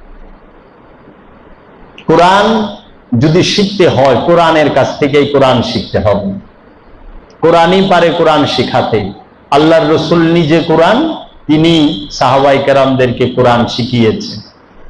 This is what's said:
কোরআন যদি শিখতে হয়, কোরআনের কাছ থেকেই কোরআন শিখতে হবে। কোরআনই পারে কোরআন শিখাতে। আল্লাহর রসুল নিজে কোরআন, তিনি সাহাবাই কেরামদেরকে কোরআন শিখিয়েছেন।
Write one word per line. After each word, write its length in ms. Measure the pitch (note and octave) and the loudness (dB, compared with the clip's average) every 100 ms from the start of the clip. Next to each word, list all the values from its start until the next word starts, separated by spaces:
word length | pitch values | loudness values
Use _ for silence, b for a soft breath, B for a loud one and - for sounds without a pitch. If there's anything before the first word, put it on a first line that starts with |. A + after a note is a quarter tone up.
| - - - - - - - - - - - - - - - - - - - - - | -20 -20 -20 -20 -20 -20 -20 -20 -20 -20 -20 -20 -20 -20 -20 -20 -20 -20 -20 -10 -2
কোরআন 680 | E3 F3 G3 G#3+ A3 G#3+ - - - - A#2 | 2 4 2 0 -2 -4 -10 -20 -20 -6 -2
যদি 240 | D3+ E3+ | 0 0
শিখতে 460 | - - G3 - E3 | 0 -2 -2 0 0
হয়, 260 | B2 C#3 A#2+ - | 2 2 0 0
কোরআনের 440 | E3+ E3 D#3 C#3+ | 0 2 0 0
কাছ 300 | - D#3 - | 0 -2 -2
থেকেই 280 | D3 D3 C#3+ | -2 0 0
কোরআন 340 | C#3 C3 B2 | 2 2 0
শিখতে 380 | - G#2+ - G2 | -2 -6 -6 -4
হবে। 340 | G#2 G2 G2 - - - - - - - - - - - | -2 -2 -4 -10 -14 -20 -20 -20 -20 -20 -20 -20 -20 -2
কোরআনই 400 | D#3+ E3+ E3+ F#3+ F#3+ | 2 4 4 2 2
পারে 200 | F3+ E3+ | 2 2
কোরআন 360 | D3 D#3 D3+ C#3 | 2 2 2 0
শিখাতে। 680 | - A2 C3 - G#2+ G2 - - - - | -2 -2 -2 -2 -4 -4 -12 -20 -18 -4
আল্লাহর 420 | C#3+ D#3 E3 D3+ | 0 2 2 2
রসুল 380 | D#3 D#3 E3+ E3 | 0 0 0 2
নিজে 280 | E3+ D#3 E3 | 0 2 0
কোরআন, 560 | D3 D#3+ E3+ A#3 D#4+ - - - - | 0 0 2 0 -2 -6 -14 -12 -2
তিনি 600 | D#3 E3 E3 D3 - - | 0 2 2 0 -2 -10
সাহাবাই 480 | - C3 C#3 C#3 C3+ - | -4 0 2 2 2 2
কেরামদেরকে 640 | C#3 C3+ B2+ B2+ A#2 B2+ | 0 2 0 -2 -2 -4
কোরআন 380 | B2+ B2 A#2+ A2+ | 0 0 2 -2
শিখিয়েছেন। 760 | - A#2 A#2+ A2 G2 - G#2+ - _ _ - - | -4 -4 0 0 -2 -6 -14 -18 _ _ -20 -20